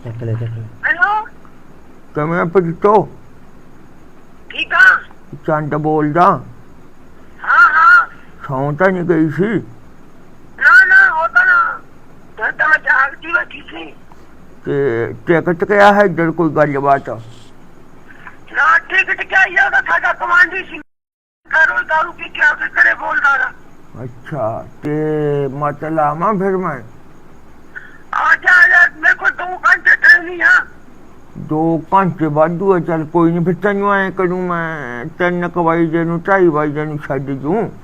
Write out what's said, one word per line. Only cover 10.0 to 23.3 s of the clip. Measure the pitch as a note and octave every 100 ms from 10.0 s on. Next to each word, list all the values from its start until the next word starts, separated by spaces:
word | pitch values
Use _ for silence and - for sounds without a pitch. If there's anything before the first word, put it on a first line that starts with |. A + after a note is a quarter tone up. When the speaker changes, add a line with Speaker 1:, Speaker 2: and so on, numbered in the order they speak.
| - - - - - -
Speaker 2:
ਨਾ, | D4 G5 F#4+
ਨਾ, | - -
ਉਹ | D#4+ E4
ਤਾਂ | - -
ਨਾ, | F5+ C6+ - - - - - - -
ਮੈਂ | A3+
ਤਾਂ | - D4+ D4+
ਜਾਗਦੀ | C#4 C4 C4+ - D#4+
ਬੈਠੀ | E4 D4+ -
ਸੀ। | - E4 E4 - - - - - - - -
Speaker 3:
ਤੇ | C#3+ C#3 A2+ A2+ A2+ -
ਟਿਕਟ | E3+ D3+ E3+
ਕਿਆ | F#3+ G3+ G3+
ਹੈ | G3+
ਇੱਧਰ | G#3 D#3+ E3
ਕੋਈ | D#3+ D#3+
ਗੱਲਬਾਤ? | D3 D3 C#3 C#3 C#3 C3+
Speaker 2:
ਨਾ, | A2+ A2+ - - - - - - - - - - - - - D4 E4
ਟਿਕਟ | - F#4 F#4+ F#4+
ਕਿਆ | F#4+ F#4+ F#4+
ਹੀ | F4+
ਆ, | -
ਉਹਦਾ | G5+
ਸਾਡਾ | - E4+ F4+
ਕਮਾਂਡੀ | - F4 E4+ E4+ F#4
ਸੀ। | E4+ D#4+ - _ _ _ _ _ _
ਘਰੋਂ | D4 D#4 -
ਦਾਰੂ | - D#4 F4
ਪੀ | E4 E4
ਕੇ | E4
ਆ | D4+
ਕੇ | D4+ -
ਘਰੇ | - D#4
ਬੋਲਦਾ | - D#4 D#4 C#4